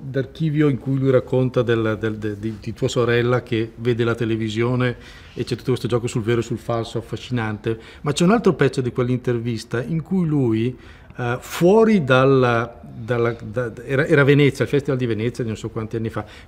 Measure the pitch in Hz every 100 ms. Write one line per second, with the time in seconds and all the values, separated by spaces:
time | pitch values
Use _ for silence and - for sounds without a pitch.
0 | 139 135 127 - 160 147 147 123 135 135
1 | 135 127 - 127 127 127 117 113 110 104
2 | 110 110 107 101 110 104 113 98 127 127
3 | 117 120 120 123 - 110 113 - 117 117
4 | 117 113 113 113 110 107 120 127 127 117
5 | - - - - 120 117 - 123 113 117
6 | 117 127 107 120 113 110 - 117 113 117
7 | - 113 - 123 110 107 113 110 - -
8 | 147 - 175 226 185 139 135 139 120 -
9 | 123 127 123 120 117 110 - 117 139 165
10 | 139 190 165 147 123 110 117 127 - -
11 | - - 120 127 - - 170 220 226 208
12 | 131 131 135 135 123 117 120 - - 127
13 | 113 120 117 117 113 107 120 - - 135
14 | 170 143 135 147 143 - 117 143 143 131
15 | 123 104 120 120 113 107 113 117 110 117
16 | 110 110 - -